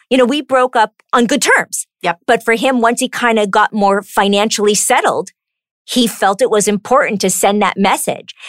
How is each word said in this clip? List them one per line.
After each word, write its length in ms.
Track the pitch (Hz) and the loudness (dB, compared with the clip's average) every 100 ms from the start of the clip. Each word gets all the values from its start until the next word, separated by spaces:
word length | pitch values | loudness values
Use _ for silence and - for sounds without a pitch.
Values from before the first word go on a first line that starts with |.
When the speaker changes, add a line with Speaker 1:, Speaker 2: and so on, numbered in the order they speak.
| - | -2
Speaker 1:
you 80 | 262 | 0
know, 80 | 240 | 2
we 160 | 294 | 0
broke 340 | - 262 254 254 | -2 0 0 0
up 180 | 220 _ _ | -2 _ _
on 120 | 247 233 | 0 0
good 160 | 285 | 0
terms. 440 | - 494 - - - _ | 2 0 -2 -8 -12 _
Speaker 2:
Yep. 180 | 180 175 - | -6 -4 0
Speaker 1:
But 180 | 233 | 0
for 100 | - 233 | 0 0
him, 260 | 262 262 | 0 2
once 180 | 226 247 | 0 0
he 100 | 254 | -4
kinda 360 | - 240 220 208 | -4 0 0 0
got 260 | 214 208 | 2 0
more 280 | 214 196 196 | 0 0 0
financially 720 | 208 - 202 202 214 - 208 208 | -2 -2 0 2 0 0 0 0
settled, 540 | - 254 403 139 185 - _ _ _ _ - | 2 2 2 -2 -6 -14 _ _ _ _ -6
he 200 | - 233 | -2 -2
felt 360 | - 196 196 | 0 -2 0
it 80 | 254 | 0
was 160 | 214 202 | 0 0
important 540 | 208 - 262 165 202 | -2 0 0 2 -2
to 80 | 190 | -2
send 320 | - 208 208 | 0 0 0
that 160 | 196 - | 0 0
message. 580 | 196 285 - 135 - - | 0 0 -4 -8 -12 -20